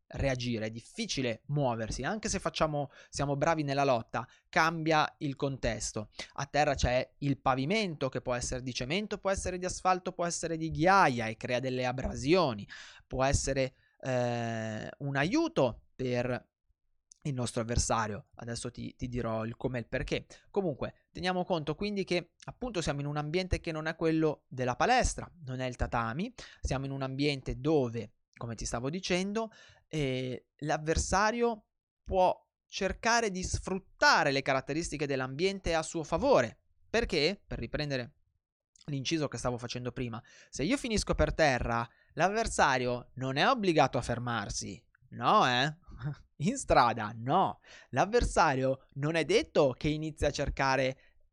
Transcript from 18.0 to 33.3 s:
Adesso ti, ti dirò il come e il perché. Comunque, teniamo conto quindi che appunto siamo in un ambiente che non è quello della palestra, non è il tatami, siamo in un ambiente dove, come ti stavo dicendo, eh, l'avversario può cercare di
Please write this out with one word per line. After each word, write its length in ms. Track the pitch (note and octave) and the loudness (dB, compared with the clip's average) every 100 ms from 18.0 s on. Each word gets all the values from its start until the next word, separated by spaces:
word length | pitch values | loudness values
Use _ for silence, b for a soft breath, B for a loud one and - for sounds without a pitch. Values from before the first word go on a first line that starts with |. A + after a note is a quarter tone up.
| G#2+ G2+ - - | -2 -6 -12 -14
Adesso 340 | A#2 A#2 A#2+ | -10 -8 -8
ti, 240 | A#2+ A#2 - | -10 -12 -8
ti 120 | B2+ | -6
dirò 360 | A#2+ A#2 A2 | -4 -4 -4
il 120 | A2+ - | -4 -4
come 220 | B2+ B2 | -6 -6
e 20 | |
il 40 | - | -6
perché. 400 | B2+ - C#3 - B B | -6 -4 -6 -8 B B
Comunque, 560 | G3+ F3+ A#2 A2+ - _ | -2 -2 -2 -8 -10 _
teniamo 320 | D#3 F3+ F3+ | -6 -2 0
conto 300 | F3 E3+ D3 | 0 -2 -2
quindi 300 | D3+ G3+ G3+ | -4 -4 -2
che 280 | F3 F3 - _ | -2 -2 -4 _
appunto 360 | - - B3 F3+ | -18 -10 -6 -4
siamo 200 | D3+ C#3+ | -2 -2
in 60 | C#3+ | -4
un 100 | D3 | -4
ambiente 440 | D3+ F3+ F#3 E3 | -2 -2 -2 -4
che 120 | E3+ | -4
non 140 | D#3 D#3+ | -6 -6
è 100 | E3+ | 0
quello 480 | D#3+ D#3+ D#3 - _ | 2 4 2 0 _
della 280 | C3 B2 B2 | -4 -2 2
palestra, 540 | F3+ B3+ - - A#2 F3+ | 4 4 2 -2 -10 -12
non 160 | C3 B2+ | -8 -4
è 60 | B2+ | -4
il 100 | A#2+ | -4
tatami, 560 | A#2+ A#2+ A2+ C#3 B3 B B B | -2 -2 -2 -4 -6 B B B
siamo 240 | - C3+ C#3 | -4 -2 -4
in 40 | |
un 120 | C3+ | -4
ambiente 580 | C3 C3 D3 C3+ B2+ A#2+ | -4 0 0 0 -4 -2
dove, 540 | D3 D3+ A#2+ A#2 G#2 _ _ - | 2 4 2 -2 -10 _ _ -12
come 180 | A#2 | -10
ti 100 | A2 | -8
stavo 260 | - A#2+ C3 | -6 -4 -4
dicendo, 600 | F#3 - F3+ G3 G#3+ A3 B B B _ | -4 -2 0 0 -4 -6 B B B _
eh, 600 | D#3 C3+ B2+ B2+ B2 - _ | -4 -2 -2 -4 -8 -12 _
l'avversario 1040 | D3+ D3+ D3+ D#3 - F#3 G#3+ A#3 A#3 A3 - _ _ _ | -4 -2 0 -2 0 2 2 2 0 -2 -10 _ _ _
può 320 | - F#3+ F3+ - _ _ _ | -2 2 4 2 _ _ _
cercare 640 | - F#3+ - A3+ A#3 | -4 -4 0 2 2
di 120 | A3 | 2